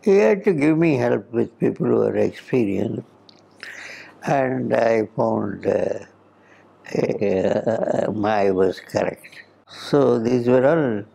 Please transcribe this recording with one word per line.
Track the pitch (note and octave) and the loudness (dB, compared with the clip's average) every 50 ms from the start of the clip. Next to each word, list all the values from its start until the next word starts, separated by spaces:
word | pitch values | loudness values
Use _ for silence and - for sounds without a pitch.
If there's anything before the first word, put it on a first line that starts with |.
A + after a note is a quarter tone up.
| _ | _
He | - F#3+ | 4 4
had | G3 G#3+ A3 G#3+ G3 F#3 | 6 6 4 2 2 2
to | - F#3+ | 0 0
give | D3+ C#3 D#3 D#3+ | 2 2 2 4
me | D#3 E3 E3+ D3+ | 4 4 2 2
help | B2+ A#2+ A#2+ B2 A#2+ G2+ - | 2 2 0 0 0 -4 -4
with | A2+ A2+ A#2 - - _ | -2 -2 -2 -2 -4 _
people | - A#2 A2+ - - | -2 -2 -2 0 0
who | B2 A#2+ A2+ A2 | 0 2 2 2
are | G#2+ G2+ | 0 0
experienced. | G#2 G#2 G2+ - - - - - C3 A#2+ G2+ G2 F#2+ G2+ A2 - - - - _ _ _ _ - _ _ _ _ - - - - - - - - - - - - - - | 0 0 -2 -2 -6 -10 -4 -2 0 0 0 -2 -2 -4 -4 -6 -8 -10 -12 _ _ _ _ -20 _ _ _ _ -20 -20 -20 -18 -18 -18 -18 -18 -18 -20 -20 -20 -14 -4
And | - D#3+ C#3+ C3 B2+ B2+ C3 B2 A#2+ A#2+ | -2 0 0 0 0 -2 -4 -4 0 0
I | A#2+ A#2 A2+ A2+ A2+ A2 G2+ - | 2 2 2 2 2 0 -2 -2
found, | - B2 A2+ A2 A2 G#2+ G#2 G2 F#2+ F#2+ | -2 -2 0 0 -2 -2 -4 -8 -6 -2
uh, | G#2+ G2+ F#2+ F#2+ - - - G2+ - _ _ _ _ _ _ _ _ - - _ _ _ _ _ - - | 0 0 0 0 -2 -4 -8 -10 -16 _ _ _ _ _ _ _ _ -20 -20 _ _ _ _ _ -8 -4
uh, | - - - - - G#2+ G2+ F#2+ F#2+ F#2 G2+ - G#2 - - A2 A2 - - - - - - G2+ | -4 -2 -2 -2 -2 -2 -2 0 0 0 0 -2 -2 -2 -2 -2 -2 -2 -4 -4 -4 -4 -4 -4
my | G#2+ G#2 G#2 A2 G#2 G2 G2+ | -4 -2 -2 0 0 0 0
was | G2 F#2 F#2+ F#2+ F2 - | 2 2 0 0 0 -4
correct. | - - - G2+ - - - - - - - - - _ _ _ _ _ | -12 -8 -4 -4 -4 -4 -6 -8 -16 -20 -20 -20 -20 _ _ _ _ _
So | - - - - - D3 C#3 B2 A#2+ A#2+ | -20 -18 -10 -2 2 2 4 4 2 2
these | A2+ A#2 B2+ B2 A#2+ | 0 0 0 0 2
were | A#2+ B2+ C3 B2 | 4 2 4 4
all | C3+ D#3+ E3+ D3+ C3 A2+ G#2 G2 - | 4 2 2 2 0 -2 -4 -6 -10